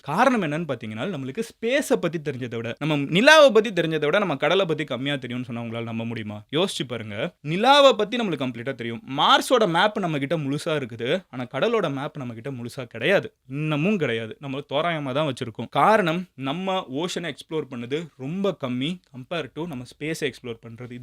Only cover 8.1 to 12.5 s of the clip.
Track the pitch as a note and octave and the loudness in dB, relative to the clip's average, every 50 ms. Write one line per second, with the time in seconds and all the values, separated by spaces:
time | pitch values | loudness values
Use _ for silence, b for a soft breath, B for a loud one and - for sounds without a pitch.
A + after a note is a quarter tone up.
8.1 | A#3+ B3 A#3 G3 D#3+ C3+ C#3 B2+ A#2+ A#2 A#2 C#3 C3+ A#2+ A#2+ A#2 A2+ A2+ - - | 0 -2 -2 -2 -2 -2 -2 -4 -4 -6 -6 -8 -6 -6 -6 -6 -6 -8 -8 -6
9.1 | C3+ C#3+ E3 G3+ C4 D4+ - - C4+ A#3+ A3 F3+ E3 E3+ F#3+ G#3+ G#3+ A3+ F#3+ E3 | 0 2 4 6 6 4 4 4 4 4 4 4 4 4 2 2 2 0 -2 -2
10.1 | D#3 C#3 C#3 C#3 E3+ D#3+ D3 C3+ C#3 D3 - E3+ D#3 D3 C3+ A2 A#2+ A2 A#2 B2 | 0 -2 -2 -2 -2 -2 -2 -2 -2 -2 -2 -2 -2 -2 -2 -6 -8 -6 -2 -2
11.1 | D#3 G3 - _ - B2+ B2+ A#2 - C3 - A3+ A#3+ A3 F3+ D#3 C#3 C3+ C#3 D3+ | -2 -2 -2 _ -8 -10 -8 -6 -2 0 0 2 2 0 0 0 -2 -4 -6 -8
12.1 | - D3+ C3 B2 A2+ A2+ A2 C#3+ | -8 -8 -10 -10 -10 -10 -10 -10